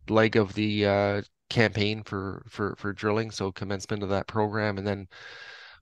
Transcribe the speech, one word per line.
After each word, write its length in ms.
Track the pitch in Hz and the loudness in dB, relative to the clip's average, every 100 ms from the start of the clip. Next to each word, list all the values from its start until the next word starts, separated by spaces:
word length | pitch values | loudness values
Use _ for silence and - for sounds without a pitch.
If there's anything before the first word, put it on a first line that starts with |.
| - | 0
leg 260 | 110 110 | 4 6
of 180 | 113 98 | 4 2
the, 320 | 98 107 104 101 | 0 0 2 4
uh, 360 | 98 101 101 - _ _ | 4 4 0 -4 _ _
campaign 520 | - 107 104 104 110 | 2 4 4 0 -2
for, 400 | 104 101 98 - - | -6 -6 -6 -8 -12
for, 260 | - 101 - | -6 -4 -4
for 140 | 104 | -6
drilling, 380 | 92 107 107 110 | -2 0 0 0
so 220 | - 98 | -2 -4
commencement 500 | - 98 98 - 104 | -4 -4 -6 -4 -4
of 60 | 98 | 0
that 180 | 98 - | 0 0
program, 500 | 110 107 107 107 98 | 0 0 0 0 0
and 80 | |
then 220 | 101 98 92 - - - - - - - | -2 -2 -6 -16 -18 -16 -18 -18 -20 -20